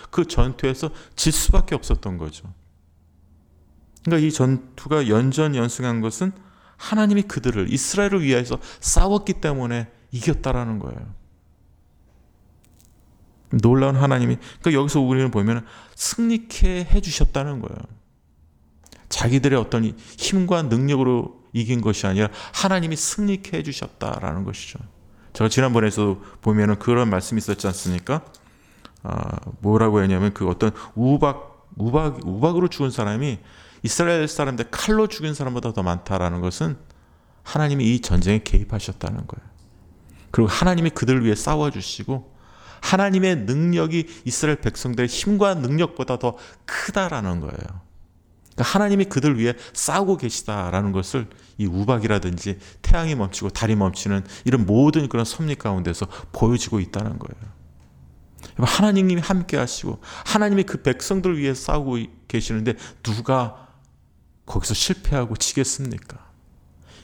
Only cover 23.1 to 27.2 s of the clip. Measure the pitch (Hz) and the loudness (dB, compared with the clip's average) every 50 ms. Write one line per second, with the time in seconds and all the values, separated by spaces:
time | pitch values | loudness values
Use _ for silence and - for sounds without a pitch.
23.1 | - 208 208 202 196 190 196 - 175 165 156 147 135 - - - - _ - 107 | -4 -2 -2 -2 -2 -4 -4 -6 -6 -6 -6 -6 -8 -10 -10 -12 -10 _ -6 -6
24.1 | - - - 92 78 92 95 98 98 - - - - - - - - - - - | -6 -4 -4 -4 -4 -4 -6 -6 -8 -10 -12 -14 -14 -16 -16 -18 -20 -20 -20 -20
25.1 | - - - - - - 107 110 - 135 131 131 117 117 107 104 - 107 104 101 | -20 -20 -20 -12 -2 -2 0 2 4 2 2 4 4 4 2 2 2 2 0 0
26.1 | 92 95 - - - - - 113 107 107 104 107 104 98 - 123 120 120 123 110 | 0 -2 -8 -16 -20 -4 0 2 2 4 4 2 0 0 2 2 2 4 4 2
27.1 | 95 92 | 0 0